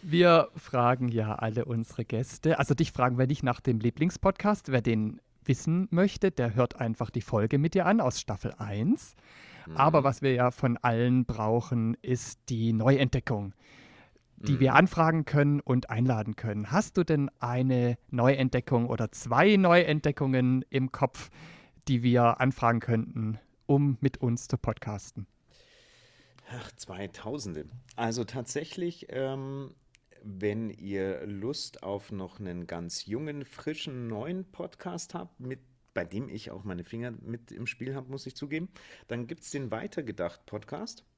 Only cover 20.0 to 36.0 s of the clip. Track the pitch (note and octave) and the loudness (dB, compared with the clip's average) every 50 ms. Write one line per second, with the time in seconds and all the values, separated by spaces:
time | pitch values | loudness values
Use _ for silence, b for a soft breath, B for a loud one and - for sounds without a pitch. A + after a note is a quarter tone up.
20 | - D3+ C#3 - C#3+ C3+ C3 C3 B2+ B2+ B2+ C3 B2+ _ - C3+ C3 B2+ - - | 0 0 0 0 0 2 2 2 4 4 2 2 0 _ -2 -2 -2 -2 -2 -2
21 | - C3 _ - - - B B B B B B B B B B _ - C3+ A#2+ | -2 -2 _ -6 -14 -14 B B B B B B B B B B _ 0 0 2
22 | A#2 B2 A#2+ B2 A#2+ A#2 A#2 - B2+ C3+ C3 - - A#2 A#2 A#2 - - A#2 A2+ | 4 4 4 6 6 4 4 4 2 0 0 2 2 2 2 2 2 0 0 0
23 | A2+ - - - A2 G#2+ A2 G#2+ _ _ _ _ _ _ C#3+ C#3+ C#3+ C#3+ C3+ - | 0 -2 -4 -6 -4 -4 -4 -6 _ _ _ _ _ _ 4 4 4 4 2 2
24 | - C3+ - - - B2 A#2+ A#2+ - - - B2 - - A2+ - - - G#2+ G2 | 0 -2 -2 0 -2 0 0 -2 -2 -4 -4 -2 -2 -4 -4 -4 -6 -8 -8 -8
25 | - - - - G2 _ _ _ _ b b b b b b b b b b b | -10 -14 -14 -14 -16 _ _ _ _ b b b b b b b b b b b
26 | b b b b b b b b b - B2 B2 G#2+ - - _ - - F#2+ F2+ | b b b b b b b b b -14 -14 -14 -14 -14 -16 _ -16 -14 -12 -10
27 | G2+ F#2+ - - - G#2+ C3 D3 B2+ G#2 E2 D2+ D2 - - B2 - _ - - | -10 -10 -12 -12 -10 -8 -8 -8 -8 -8 -8 -8 -10 -12 -14 -20 -20 _ -8 -4
28 | A#2 A2+ A2+ B2 A#2 G2+ - C3+ A#2+ - - D3+ D#3 - - - F3+ F3 F3 - | -4 -4 -2 -4 -6 -6 -8 -10 -10 -6 -6 -8 -8 -8 -8 -8 -6 -8 -8 -10
29 | - - - B2+ C3+ C3+ C3+ C3+ C3+ C3+ C#3 C#3 C#3 C3+ - _ _ _ _ _ | -16 -12 -8 -6 -6 -4 -6 -8 -8 -10 -10 -10 -12 -14 -16 _ _ _ _ _
30 | _ _ - - - G#2 G2+ F#2+ G2 G#2 G#2 A2 A2+ A2 - - D#2+ G2+ G2+ G2 | _ _ -20 -20 -16 -16 -12 -4 -4 -4 -2 -2 -6 -8 -10 -12 -10 -8 -4 -4
31 | F#2+ G2 F#2+ C2+ C#2+ G#2 G#2 G2 G2 A#2+ D3 D3 - - - - - F#2+ G2+ G2+ | -4 -4 -4 -6 -8 -10 -10 -8 -8 -8 -8 -8 -10 -14 -14 -14 -8 -8 -8 -8
32 | G2 - A2 G2 F#2 F2+ - - G#2+ F#2 F2 F2 F2 E2+ F2 E2+ E2+ E2+ E2 - | -8 -10 -10 -10 -10 -12 -12 -12 -10 -10 -8 -10 -10 -10 -10 -10 -10 -10 -10 -10
33 | - - G#2 B2 D3+ D#3 D3 D3 C#3 - - - - - D#3 D#3 - - C#3 B2+ | -10 -8 -8 -6 -6 -6 -8 -10 -12 -14 -16 -12 -8 -8 -8 -8 -8 -10 -8 -8
34 | A#2+ A2+ A2+ G#2 A#2 D3+ F3+ F#3 F#3+ F3+ - - F3 - - _ - F3+ F3 F3 | -8 -6 -6 -6 -6 -6 -6 -8 -8 -12 -12 -12 -12 -12 -12 _ -14 -12 -10 -10
35 | - - - F3+ F3+ F3 _ _ B2 B2+ C3 C3 _ _ _ _ _ _ _ G2 | -12 -10 -12 -12 -12 -12 _ _ -12 -12 -12 -12 _ _ _ _ _ _ _ -6